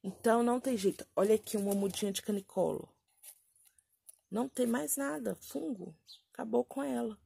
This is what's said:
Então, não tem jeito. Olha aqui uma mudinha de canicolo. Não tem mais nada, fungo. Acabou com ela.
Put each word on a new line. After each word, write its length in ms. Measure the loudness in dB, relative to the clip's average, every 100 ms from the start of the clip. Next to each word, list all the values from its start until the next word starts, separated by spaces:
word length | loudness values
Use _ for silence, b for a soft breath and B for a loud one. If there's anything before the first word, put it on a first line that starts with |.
Então, 400 | -8 -2 4 4
não 200 | 4 2
tem 160 | 0 2
jeito. 280 | 2 0 -4
Olha 220 | 2 4 4
aqui 220 | 2 -2
uma 180 | 0 2
mudinha 360 | 0 -2 -4
de 100 | -2
canicolo. 680 | -2 -4 -2 0 0 -2 -8 _ _ _ -20 -20 _ _ _ _ _ _ -20 _ _
Não 160 | -4 -4
tem 180 | 0 0
mais 300 | 0 0 -2
nada, 400 | -2 -2 -4 -6
fungo. 580 | -8 -6 -6 -6 -10 -16 -20 -20 _
Acabou 320 | -10 0 2
com 180 | 2 -4
ela. 380 | -4 -2 -4 -8